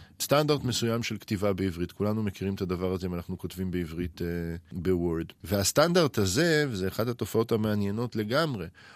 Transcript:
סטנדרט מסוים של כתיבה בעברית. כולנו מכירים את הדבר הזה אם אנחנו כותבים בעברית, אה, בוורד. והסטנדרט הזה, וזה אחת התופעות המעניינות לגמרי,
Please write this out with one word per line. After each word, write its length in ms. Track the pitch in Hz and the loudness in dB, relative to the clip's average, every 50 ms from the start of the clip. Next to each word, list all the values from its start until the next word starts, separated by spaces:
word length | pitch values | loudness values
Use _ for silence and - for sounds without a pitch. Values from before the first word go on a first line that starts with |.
| - - - _ - | -20 -20 -10 _ 0
סטנדרט 420 | - 139 143 151 147 151 139 120 | 2 4 4 6 4 2 2 2
מסוים 380 | 123 113 - - 117 113 117 113 | 0 0 0 0 0 0 0 -2
של 140 | - 113 104 | -4 -6 -8
כתיבה 340 | - - 110 92 95 101 98 | -4 -2 -2 0 2 2 2
בעברית. 400 | 90 95 98 82 82 90 85 - | 2 0 -2 0 -2 -4 -6 -2
כולנו 300 | - 101 104 107 110 110 | -2 0 0 0 0 -2
מכירים 320 | 101 95 - 92 98 98 | -2 -4 -4 -4 -4 -2
את 60 | 95 | -2
הדבר 320 | 101 87 92 85 92 92 92 | -2 -2 -2 -2 0 -2 -2
הזה 140 | 92 87 | -2 -2
אם 80 | 92 90 | -4 -4
אנחנו 240 | 87 85 - 92 87 | -6 -6 -8 -10 -8
כותבים 320 | - 90 - 90 95 92 | -8 -10 -6 -6 -6 -2
בעברית, 520 | 87 90 87 78 80 80 87 87 - - 87 | -2 -2 -4 -4 -4 -6 -6 -6 -6 -6 -4
אה, 40 | 85 85 87 85 82 82 82 - - - | -4 -2 -4 -4 -4 -6 -8 -10 -10 -10
בוורד. 540 | 92 85 92 92 87 85 87 82 82 82 82 - _ - | -4 0 2 2 2 2 0 0 -2 -4 -6 -10 _ -6
והסטנדרט 760 | 82 101 101 98 - - - 151 170 175 185 170 139 - - | -2 0 0 2 2 4 4 4 6 6 4 4 4 4 2
הזה, 480 | 101 95 87 120 165 175 160 151 151 139 | 2 2 2 2 4 4 4 2 2 0
וזה 180 | 117 95 92 95 | -2 -2 -4 -4
אחת 200 | - - 113 123 | -2 -2 -2 -2
התופעות 440 | 117 - 113 - - 113 117 - 120 | -2 -4 -6 0 2 2 2 2 2
המעניינות 640 | 107 107 110 107 104 101 101 101 110 120 117 - | 0 2 2 2 2 0 0 -2 -2 -4 -4 -4
לגמרי, 500 | 110 107 104 120 147 165 156 131 104 82 85 - - - - - | -4 -2 0 0 0 0 0 -2 -4 -6 -8 -10 -16 -20 -20 -20